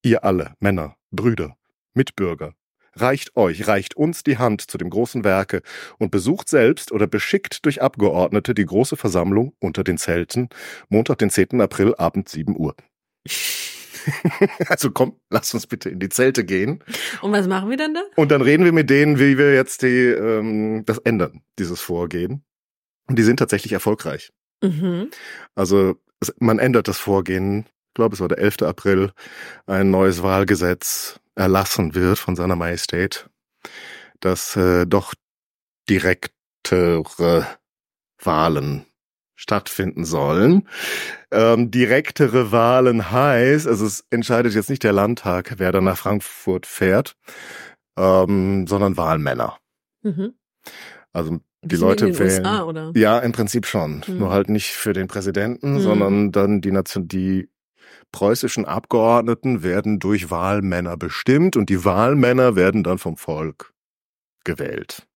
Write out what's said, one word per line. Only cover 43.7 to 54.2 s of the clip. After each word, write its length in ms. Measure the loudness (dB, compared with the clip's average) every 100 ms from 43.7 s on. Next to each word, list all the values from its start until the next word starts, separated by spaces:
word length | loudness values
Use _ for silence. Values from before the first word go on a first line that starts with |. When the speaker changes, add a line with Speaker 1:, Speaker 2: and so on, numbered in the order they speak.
| 0 0
Speaker 1:
es 180 | -4 _
entscheidet 440 | -4 0 0 2
jetzt 140 | 0 -2
nicht 140 | -2
der 100 | 2
Landtag, 600 | 2 0 -2 -4 -4 -6 -4
wer 160 | 0
da 80 | 2
nach 160 | 0 0
Frankfurt 720 | -2 -4 -6 -8 -6 -6 -8
fährt, 500 | -2 2 2 0 _ -20 -20 -18 -18 -20 _ _ 0
ähm, 720 | 4 4 4 2 0 -2 -2
sondern 320 | 0 0 0
Wahlmänner. 580 | 0 0 -2 -4 -4 -8 _ _ _ _
Speaker 2:
Mhm. 320 | -6 -4 -8 _ _ _ -20 -20 -20 -20 _
Speaker 1:
Also 260 | -8 -4 -6 _ _
die 60 | -4
Speaker 2:
Bisschen 200 | 2 2
Speaker 1:
Leute 160 | 4 2
Speaker 2:
wie 40 |
in 60 | 2
den 120 | 2
Speaker 1:
wählen. 160 | 2
Speaker 2:
U 40 | 0
S 120 | -2
A, 40 |
oder? 280 | -4 -8 -2
Speaker 1:
Ja, 240 | 2 4 4
im 140 | 0
Prinzip 320 | -2 -2 -2
schon. 400 | -2 -4 -4 -6 -8
Speaker 2:
Mhm. 120 |
Speaker 1:
Nur 120 | -4